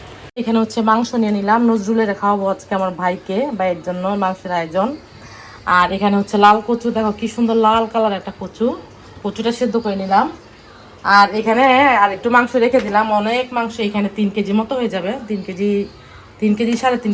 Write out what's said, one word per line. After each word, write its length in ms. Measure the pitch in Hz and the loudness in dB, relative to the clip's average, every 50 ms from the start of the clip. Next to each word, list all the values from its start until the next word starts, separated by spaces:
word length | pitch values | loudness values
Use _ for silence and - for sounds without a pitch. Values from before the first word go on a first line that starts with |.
| - - - - - - - | -20 -20 -20 -20 -20 -16 -10
এখানে 220 | 247 233 226 226 226 | -8 -4 0 0 0
হচ্ছে 200 | 226 220 - 233 220 | 0 0 -2 -2 2
মাংস 260 | 220 220 226 240 - - | 2 2 2 0 -2 0
নিয়ে 200 | 240 220 208 208 202 | -2 0 0 0 -2
নিলাম, 220 | 196 202 220 233 240 226 | 0 2 2 2 4 2
নজরুলের 400 | 226 220 196 202 226 226 220 202 196 | 2 0 0 0 0 0 0 0 -2
খাওয়াবো 300 | - 202 202 208 202 196 190 | -2 0 0 0 0 0 -2
আজকে 220 | 190 196 - - 208 | -4 -4 -6 -6 -4
আমার 180 | 190 190 185 180 170 | -2 -2 -4 -4 -4
ভাইকে, 380 | 180 180 180 185 - - 190 214 269 294 240 | -4 -4 -4 -4 -6 -6 -4 -4 -4 -4 -4
ভাইয়ের 240 | 190 190 185 175 165 - | -2 -2 -2 -2 -4 -6
জন্য 220 | 180 180 180 180 190 202 | -8 -8 -4 -4 -4 -2
মাংসের 360 | 202 190 185 190 185 - 185 180 | -2 -2 -4 -4 -6 -8 -6 -4
আয়োজন। 360 | 175 165 160 156 190 202 254 294 320 - - - - - - - - - - - - - | -4 -4 -4 -2 -2 -2 -2 -2 -8 -14 -20 -20 -20 -20 -20 -20 -20 -20 -20 -20 -12 -2
আর 220 | 175 175 180 180 185 196 | 2 4 4 4 2 0
এখানে 220 | 190 202 202 202 | 0 0 2 2
হচ্ছে 200 | 202 196 - - 202 | 2 0 0 0 4
লাল 200 | 202 208 214 220 214 | 6 6 6 6 2
কচু, 220 | - 240 233 - 240 | -2 -4 -2 -2 -2
দেখো 220 | - 220 220 208 208 | -2 0 -2 -2 -2
কি 140 | 208 233 214 | -4 -6 -8
সুন্দর 280 | - - 240 226 226 | -2 0 0 2 2
লাল 280 | 226 220 214 220 226 226 | 2 4 4 4 2 0
কালার 280 | 214 220 233 220 214 196 185 | -2 -2 0 0 0 -2 -4
একটা 120 | - 196 196 - | -8 -10 -12 -12
কচু, 280 | 202 180 - - 220 254 330 339 - - - - - - - - | -12 -12 -6 -4 -2 -2 -2 -4 -12 -20 -20 -20 -20 -20 -20 -10
কচুটা 320 | - 208 196 - 214 233 233 | -10 -10 -8 -4 -4 -4 -2
সেদ্ধ 220 | - 254 220 202 233 220 | -2 -2 -2 -2 -2 -2
করে 120 | 208 196 | -2 -4
নিলাম। 300 | 196 190 190 196 202 262 330 - - - - - - - - - - - - - - - | -4 -2 0 2 2 2 0 -4 -10 -18 -20 -20 -20 -20 -20 -20 -20 -20 -20 -20 -8 0
আর 220 | - 196 202 202 190 190 | 4 6 6 6 6 4
এখানে 300 | 214 214 220 220 240 269 269 254 262 285 277 247 214 202 | -2 0 2 2 4 4 4 6 6 4 4 4 4 2
আর 80 | 208 196 | 2 0
একটু 160 | 185 - 240 | -2 -2 2
মাংস 220 | 240 240 247 240 - | 2 2 2 2 0
রেখে 240 | 254 226 247 240 - 202 | 2 2 4 2 2 0
দিলাম, 200 | 208 202 208 220 220 214 208 | 2 0 0 0 2 0 0
অনেক 260 | 208 220 233 247 254 254 254 | 0 0 -2 -2 -4 -4 -4
মাংস, 220 | 240 226 220 226 - 220 202 | -4 -4 -4 -4 -4 -4 -2
এখানে 200 | 208 208 202 196 - | -2 -2 -4 -2 -2
তিন 120 | 220 208 196 | -2 -2 -2
কেজি 220 | - 220 202 190 196 | 0 -2 -4 0 0
মতো 200 | 214 220 220 269 254 | -2 0 -2 -2 -2
হয়ে 120 | 240 220 190 | -2 -2 -4
যাবে, 180 | 190 170 190 240 277 247 | -4 -4 -4 -6 -6 -6
তিন 140 | 208 214 196 180 | -6 -8 -8 -6
কেজি, 240 | - 185 175 202 208 202 202 202 - - - - - - - - - - - | -8 -6 -4 -2 -2 0 -2 -2 -6 -10 -20 -20 -20 -20 -20 -20 -20 -10 -2
তিন 140 | 214 214 208 214 | 0 0 0 2
কেজি, 140 | 240 226 240 233 - | 0 0 0 0 0
সাড়ে 160 | 254 247 240 | 0 0 0
তিন 140 | 247 214 | -2 -2